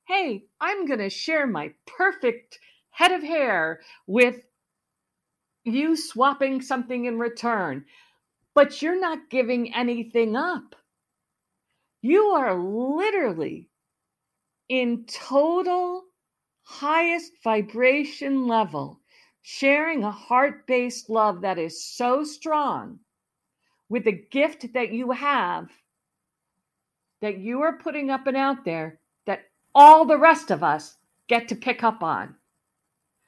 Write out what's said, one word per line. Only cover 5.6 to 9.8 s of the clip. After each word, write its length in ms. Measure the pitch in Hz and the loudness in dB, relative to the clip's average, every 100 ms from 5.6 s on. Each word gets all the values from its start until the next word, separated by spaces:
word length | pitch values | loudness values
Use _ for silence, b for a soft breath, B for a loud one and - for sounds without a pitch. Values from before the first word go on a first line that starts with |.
you 320 | - 240 311 320 | -4 -2 0 -2
swapping 680 | - 214 269 269 269 262 | -4 0 0 2 -2 -2
something 440 | 262 254 240 247 240 | -4 -6 -4 -6 -4
in 120 | 226 | -4
return." 680 | 233 233 233 220 175 135 - b b b b _ _ | -6 -4 -4 -2 -4 -8 -12 b b b b _ _
But 280 | - 285 - | 2 2 2
you're 180 | 302 359 | -4 -2
not 300 | 370 320 - | -2 -6 -4
giving 440 | 254 233 247 233 | -2 0 0 -2
anything 640 | 233 | -4